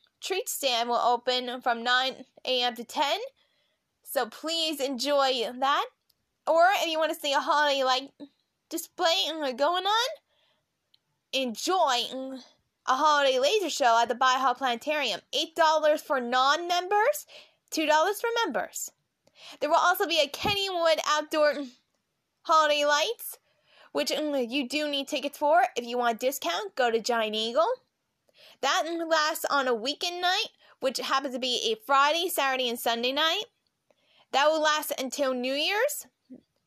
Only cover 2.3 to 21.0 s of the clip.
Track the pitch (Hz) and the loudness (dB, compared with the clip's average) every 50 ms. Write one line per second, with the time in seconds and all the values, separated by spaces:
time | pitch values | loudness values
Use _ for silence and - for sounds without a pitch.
2.3 | _ - - - 254 247 247 247 233 233 233 - - 269 302 277 320 392 466 539 | _ -10 -6 -2 -2 0 0 -2 -4 -6 -10 -8 -4 -2 -2 0 -2 -2 -4 -8
3.3 | - _ _ _ _ _ _ _ _ _ _ _ _ _ _ - - 269 240 220 | -14 _ _ _ _ _ _ _ _ _ _ _ _ _ _ -8 -4 -4 -4 -4
4.3 | - - - 311 330 330 320 311 320 285 269 277 277 233 254 285 294 277 269 262 | -6 -10 -8 -6 -4 -4 -2 -4 -4 -4 -4 -4 -4 -4 -2 0 2 2 2 2
5.3 | 262 247 220 190 247 254 262 269 285 320 440 508 - _ _ _ _ _ _ _ | 0 0 -2 -6 -4 -2 -2 0 0 0 -2 -4 -8 _ _ _ _ _ _ _
6.3 | _ _ _ - 311 330 339 370 403 - - 339 320 311 320 302 311 - - 294 | _ _ _ 0 4 6 6 6 4 2 0 -2 -2 0 -2 -2 -2 -4 -4 -2
7.3 | 269 294 269 294 302 294 302 294 277 277 262 254 254 262 277 277 _ - 285 277 | 0 0 0 2 2 2 2 2 2 2 2 2 0 0 -2 -6 _ -20 -20 -20
8.3 | _ _ _ _ _ _ _ - - - - - _ - 359 330 330 381 392 294 | _ _ _ _ _ _ _ -12 -10 -10 -10 -10 _ -2 0 2 2 0 -2 -4
9.3 | 320 320 302 269 254 226 285 302 349 370 370 392 427 453 480 554 640 - _ _ | -4 -4 -4 -4 -2 0 0 2 2 0 0 0 0 0 0 -2 -4 -10 _ _
10.3 | _ _ _ _ _ _ _ _ _ _ _ _ _ _ _ _ _ _ _ _ | _ _ _ _ _ _ _ _ _ _ _ _ _ _ _ _ _ _ _ _
11.3 | - 269 269 247 214 - - 302 370 381 330 285 254 240 226 - - 262 262 262 | -4 -4 -4 -4 -4 -6 -4 0 0 2 2 2 2 0 -2 -4 -6 -10 -10 -10
12.3 | 262 254 - - _ _ _ _ _ _ _ - 254 262 302 302 294 285 285 269 | -10 -14 -16 -20 _ _ _ _ _ _ _ -2 0 2 4 4 4 6 4 4
13.3 | 262 254 254 285 415 427 381 302 - - 277 233 226 233 233 226 247 233 262 262 | 4 4 2 2 2 2 2 0 0 2 4 4 6 6 4 2 2 2 4 4
14.3 | 254 262 254 269 247 254 269 254 233 233 - 285 302 302 277 233 185 - - _ | 4 4 2 2 0 0 0 -2 -2 -2 -2 -2 -2 -2 0 -2 -4 -6 -6 _
15.3 | - 277 311 311 - 339 330 311 320 311 302 302 302 294 - - 302 262 247 240 | -4 -4 -4 -2 0 2 4 4 4 4 4 4 2 2 0 -2 -2 -2 0 0
16.3 | 247 254 262 269 294 320 349 349 359 359 359 359 415 415 427 523 587 - - - | 2 2 4 4 2 2 0 -2 -2 -2 0 0 2 2 2 2 0 -2 -4 -16
17.3 | - - - _ _ _ _ _ - 311 320 285 302 311 320 381 415 - - 466 | -20 -20 -20 _ _ _ _ _ -4 -2 0 2 4 4 4 2 0 -2 -4 -4
18.3 | 466 466 453 370 226 196 - - - - - - - _ _ _ _ _ _ _ | -2 -2 -2 -2 -2 -4 -6 -6 -8 -12 -12 -12 -14 _ _ _ _ _ _ _
19.3 | _ - - - - - - 294 320 320 - 349 370 359 302 294 330 320 294 - | _ -20 -20 -20 -10 -6 -2 2 2 4 4 4 2 2 0 0 2 0 0 0
20.3 | - - - - 403 403 392 392 370 349 339 330 320 302 | -2 -4 -4 -2 -2 -2 -2 -2 -2 0 2 2 2 2